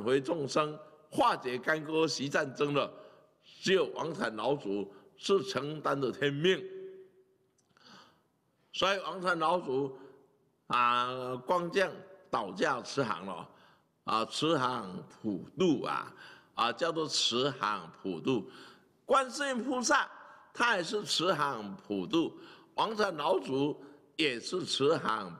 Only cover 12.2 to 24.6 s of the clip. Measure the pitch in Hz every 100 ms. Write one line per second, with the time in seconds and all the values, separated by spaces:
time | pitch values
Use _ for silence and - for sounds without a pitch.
12.2 | - 123 101 95 160 127 98 - 120 85
13.2 | 98 85 82 - - _ _ _ - 110
14.2 | 110 - 151 156 127 123 98 92 - -
15.2 | 110 90 - - 180 123 - 71 - -
16.2 | - - _ - 117 120 165 160 156 -
17.2 | - 120 143 131 101 101 82 - 98 82
18.2 | 120 120 90 - - - _ _ - 269
19.2 | 262 269 277 254 254 254 233 285 - -
20.2 | - - - - 240 208 165 214 156 -
21.2 | 175 156 143 117 101 95 - 101 87 165
22.2 | 143 - - - - - 175 214 202 156
23.2 | 151 190 262 135 147 - - - _ -
24.2 | 151 120 - 185